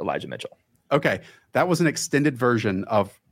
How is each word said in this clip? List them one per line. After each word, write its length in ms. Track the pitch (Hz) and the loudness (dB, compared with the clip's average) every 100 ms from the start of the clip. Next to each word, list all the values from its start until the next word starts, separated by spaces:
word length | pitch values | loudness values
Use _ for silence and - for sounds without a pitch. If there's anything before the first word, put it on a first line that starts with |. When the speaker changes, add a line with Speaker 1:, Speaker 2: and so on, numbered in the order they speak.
Speaker 1:
Elijah 260 | 87 71 76 | -4 -4 -6
Mitchell. 320 | 60 - - _ _ - | -12 -14 -18 _ _ -2
Speaker 2:
Okay. 300 | 143 151 95 - - _ | 0 2 -2 -6 -20 _
That 160 | 127 175 | 0 2
was 120 | 165 | 2
an 60 | 165 | 0
extended 500 | - - 139 147 127 | 0 -2 0 0 2
version 480 | 123 117 110 95 | 2 2 0 -2
of 360 | - 107 98 - _ | 0 0 0 -4 _